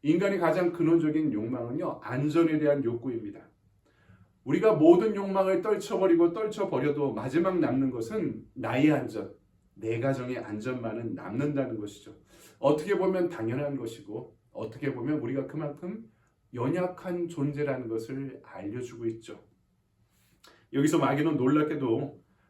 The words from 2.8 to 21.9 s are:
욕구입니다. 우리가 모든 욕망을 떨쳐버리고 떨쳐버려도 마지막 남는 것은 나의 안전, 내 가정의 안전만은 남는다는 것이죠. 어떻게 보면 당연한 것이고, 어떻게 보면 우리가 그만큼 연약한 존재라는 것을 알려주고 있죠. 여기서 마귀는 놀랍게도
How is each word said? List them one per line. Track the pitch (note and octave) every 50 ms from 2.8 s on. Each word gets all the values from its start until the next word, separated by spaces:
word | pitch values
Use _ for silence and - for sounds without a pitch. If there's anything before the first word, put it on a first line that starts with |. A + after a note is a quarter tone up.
| B2+
욕구입니다. | A#2 A#2 A#2 - C3 A#2 A2+ G#2 G2+ - - - - _ _ _ _ _ _ _ _ _ _ _ _ - _ - _ _ _ _
우리가 | B2 D3+ F3+ G#3 A3 -
모든 | - D#4 E4 F4+ - A3 A3 G3+
욕망을 | G3+ G3 G3 F#3+ F#3+ F#3+ F#3+ F#3+ F3
떨쳐버리고 | G#3 G#3+ G#3 F#3 - - F#3+ F3+ F#3+ F3+ E3+ E3 E3+ E3
떨쳐버려도 | - - G#3+ - - - D3 - C3+ B2+ C#3 D3 - D3 C#3+ C3+
마지막 | G#2 G#2+ A2 - C#3 E3+ F#3 F#3+ F#3 F3
남는 | D3+ B2+ B2+ C3+ C3+ C3
것은 | B2+ A#2 A2+ - - - D#3+ C#3 - - - - _
나의 | - - A2 B2+ C3 D3 D#3
안전, | D3 C3 B2 A2+ - G#2 G2 - - _ _ _ _ _ _ _ _
내 | - G#2+ A2 A#2 A2+
가정의 | C3 C3+ C3+ B2+ B2 B2+ B2+ A#2+
안전만은 | - G2+ G#2 G#2+ G#2+ B2+ B2+ A#2+ A#2 A2 G#2+ A#2 A#2 A2 F#2
남는다는 | - F#2 G2 G#2+ B2 C#3+ D3 C#3+ C3+ B2+ A#2 A2+ G#2+
것이죠. | G#2 G2+ - - - G#2 - - _ _ - - - - - _
어떻게 | - C#3 D3+ - - G3+ G3 F3
보면 | F#3+ F#3 F#3 F#3 F3 D#3+
당연한 | - A2+ A2+ A2+ B2 C#3+ C#3+ C#3+ C#3
것이고, | B2 A2+ A2+ - - - G2+ G#2+ C3 - - - _ _ _
어떻게 | _ - A2 A2 - C3+ C#3 -
보면 | - A#2+ A#2 C#3 D3+ C3+
우리가 | A#2+ B2 C3+ C3+ C3
그만큼 | - - D3+ D#3 C#3+ C#3+ - F3 F#3 A3 A3+ - - _ _ _ _ _ _ _ _ -
연약한 | B2 - F3+ E3+ F#3 F3+ F3 - - - F#3 F3 F3 E3+ E3
존재라는 | - D3 C#3 D3 C3+ C#3+ D3 C#3+ C3 B2+ B2 A2+
것을 | A2+ A2 - - C3 C3+ C#3 C3 - - -
알려주고 | - - - G2 G#2 A2+ B2+ B2 - - A#2 A#2
있죠. | A2+ A2+ - - - - - - _ _ _ _ _ _ _ _ _ _ _ _ _ _ _ _ _ _ _ _ - - _ _ _
여기서 | - C3+ D3 - E3+ D#3
마귀는 | C3+ C3 C#3 C#3+ D#3 E3 D3
놀랍게도 | B2+ B2 C3+ D3 D3+ D3+ D3+ D#3 C#3 C3+ A#2